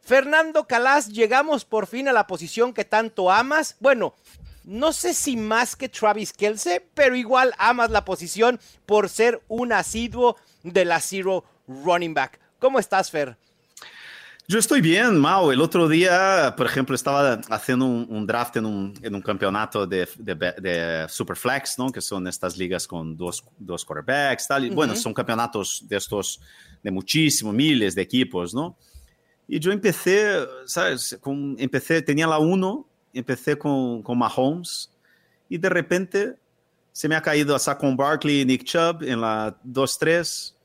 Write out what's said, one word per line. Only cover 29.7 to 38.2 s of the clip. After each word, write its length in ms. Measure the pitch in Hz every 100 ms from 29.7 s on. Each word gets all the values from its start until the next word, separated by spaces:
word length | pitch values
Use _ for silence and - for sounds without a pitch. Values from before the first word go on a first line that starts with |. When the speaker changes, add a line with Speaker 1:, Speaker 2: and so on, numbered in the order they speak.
Speaker 2:
empecé, 760 | 202 202 160 180 196 214 185 127 131 131
¿sabes? 500 | 170 170 131 - 95
Con, 360 | 139 139 139 123
empecé, 440 | 131 135 - 165
tenía 240 | 156 147 160
la 100 | 156
uno, 480 | 156 190 185 254 - _ _
empecé 460 | 127 120 127 - 147
con, 460 | 147 139 127 117
con 140 | 107 120
Mahomes, 760 | 113 - 131 165 170 - - _ _ _ _ _ _
y 80 | 175
de 100 | 190
repente 640 | 175 143 175 185 196 220 - _ _ _ _ _
se 160 | - 151
me 60 | 156
ha 60 |
caído 340 | 156 151 147 139
a 40 |
Saquon 380 | - 143 143 127
Barkley 440 | 139 151